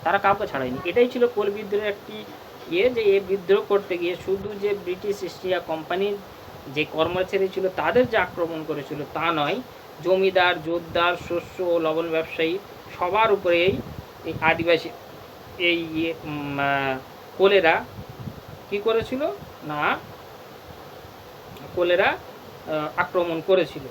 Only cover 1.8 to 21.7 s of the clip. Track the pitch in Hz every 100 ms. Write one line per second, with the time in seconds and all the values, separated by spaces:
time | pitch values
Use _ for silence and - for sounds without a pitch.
1.8 | 208 196 - 214 208 - - - - 170
2.8 | 240 240 214 196 190 196 175 202 214 202
3.8 | 202 175 175 175 - 196 202 202 202 202
4.8 | 180 185 208 196 180 - 185 180 170 160
5.8 | 151 180 202 202 190 - - - - 139
6.8 | 151 151 165 180 185 196 190 190 185 180
7.8 | 156 220 247 220 180 - 165 160 156 147
8.8 | 139 151 139 156 165 160 147 208 247 -
9.8 | - - 160 190 190 185 180 175 156 170
10.8 | 170 170 175 175 - 175 - - 180 170
11.8 | 160 160 170 160 160 - 160 185 - -
12.8 | - - 180 202 220 196 180 175 180 233
13.8 | - - - - - - 160 165 170 165
14.8 | 165 - - - - - - - 175 170
15.8 | 165 160 165 160 156 147 143 143 139 139
16.8 | 135 131 127 - - - 196 202 165 208
17.8 | 240 - - - - - - - - 202
18.8 | 220 226 - 254 311 403 - - 151 147
19.8 | 160 277 - - - - - - - -
20.8 | - - - - - - - - 143